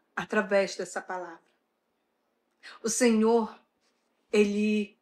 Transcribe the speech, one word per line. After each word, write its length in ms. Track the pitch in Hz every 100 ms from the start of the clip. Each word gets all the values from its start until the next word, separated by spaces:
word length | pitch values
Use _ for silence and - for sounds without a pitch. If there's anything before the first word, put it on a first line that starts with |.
| _ -
através 600 | 175 214 196 202 190 -
dessa 240 | 180 -
palavra. 420 | - 185 175 165 _ _ _ _ _ _ _ _ _ _ _ _ - -
O 60 | 226
Senhor, 680 | 214 247 220 220 233 220 - _ _ _ _ _ _ _
Ele 680 | 214 208 202 214 214 202 _